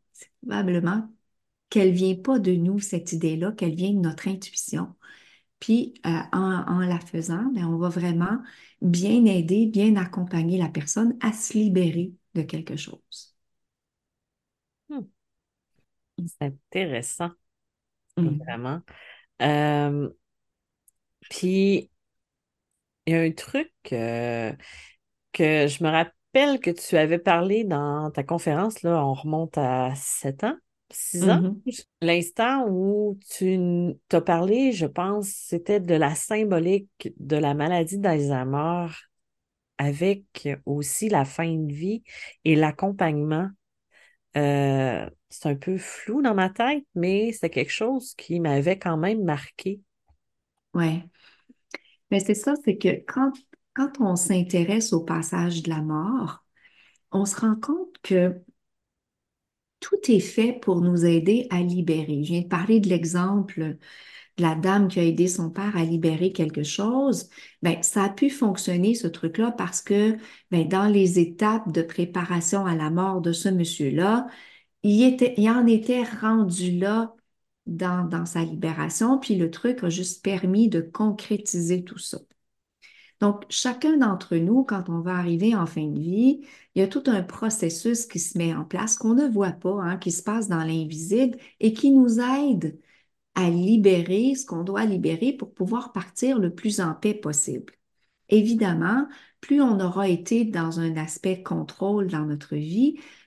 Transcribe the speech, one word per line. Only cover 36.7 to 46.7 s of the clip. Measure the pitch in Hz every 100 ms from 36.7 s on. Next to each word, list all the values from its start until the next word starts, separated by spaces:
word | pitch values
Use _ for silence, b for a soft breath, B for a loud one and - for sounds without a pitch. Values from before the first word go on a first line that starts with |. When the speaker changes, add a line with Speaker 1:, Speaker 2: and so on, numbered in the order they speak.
| 196 196 _ - -
Speaker 2:
de | 135 151
la | 151
maladie | 143 147 175 160 196
d'Alzheimer | 196 156 143 135 127 139 156 175 170 156 _ _ _ _ _ _ _ -
avec | 143 143 180 196 - - 143 139 -
aussi | 143 143 - 220
la | 190
fin | 135 - 165
de | 160 151
vie | 147 175 226 B B B B
et | - 151
l'accompagnement. | 156 151 196 196 170 151 151 156 190 196 _ _ _ b b b _ 147
Euh, | 147 143 139 135 131 98 55 - _
c'est | - 156
un | 139
peu | 143 185
flou | - - - 247
dans | 269
ma | 202 185
tête, | 190 240